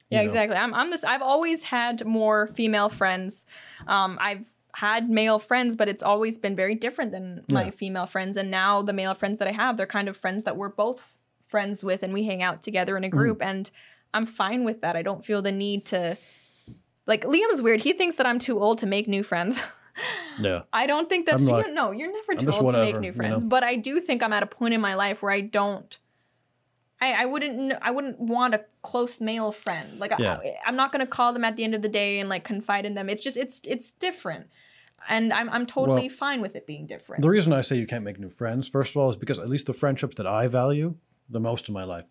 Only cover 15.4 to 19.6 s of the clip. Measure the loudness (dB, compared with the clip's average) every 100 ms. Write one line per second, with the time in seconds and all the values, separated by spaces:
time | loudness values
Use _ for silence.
15.4 | 0 -2 -2 -4 -2 -2 -2 -4 -12 -20
16.4 | _ _ -20 -20 _ _ 0 0 4 4
17.4 | 4 4 4 4 4 2 2 2 2 2
18.4 | 0 2 2 2 2 0 0 -2 0 0
19.4 | 0 0